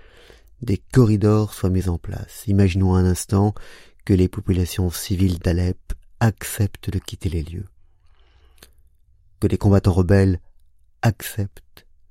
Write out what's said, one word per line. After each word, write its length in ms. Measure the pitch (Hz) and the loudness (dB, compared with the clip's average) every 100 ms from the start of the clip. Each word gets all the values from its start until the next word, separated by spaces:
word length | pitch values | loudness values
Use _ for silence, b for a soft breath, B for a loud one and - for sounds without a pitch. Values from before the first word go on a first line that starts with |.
| b b b b b - | b b b b b -12
des 160 | 117 - | -4 -4
corridors 760 | - 131 113 107 104 107 107 | 0 4 4 4 2 2 0
soient 160 | - 95 | -4 -2
mis 200 | 92 92 | 0 -2
en 80 | 85 | -4
place. 500 | - 92 - - - | -8 -12 -12 -12 -2
Imaginons 480 | 98 98 92 95 92 | 2 2 2 2 4
un 80 | |
instant 500 | 92 90 - 98 104 - B B B B - | 2 0 -2 0 0 -2 B B B B 0
que 80 | |
les 160 | 92 92 | 2 2
populations 600 | - - 90 87 - 90 | -2 -2 -2 -2 -2 -4
civiles 500 | - - 92 95 90 | -4 -6 0 0 0
d'Alep 540 | 90 85 90 - - - - - | -2 0 -2 -4 -8 -12 -10 -2
acceptent 680 | 113 - - - 104 - - | -2 -2 -10 -4 -4 -4 -8
de 80 | 92 | -8
quitter 300 | - - - | -8 -10 -6
les 160 | 82 | -6
lieux, 240 | 80 87 98 _ _ _ _ b b b b b b _ _ _ _ _ _ - | -8 -12 -14 _ _ _ _ b b b b b b _ _ _ _ _ _ -4
que 60 | 98 | -2
les 100 | 98 | 0
combattants 340 | 104 98 101 | 4 4 4
rebelles 480 | 90 90 101 95 90 - _ _ _ _ - | 2 4 4 4 0 -6 _ _ _ _ -2
acceptent 840 | 117 - - - 98 - _ - _ _ _ | -2 -2 -10 -8 -10 -10 _ -20 _ _ _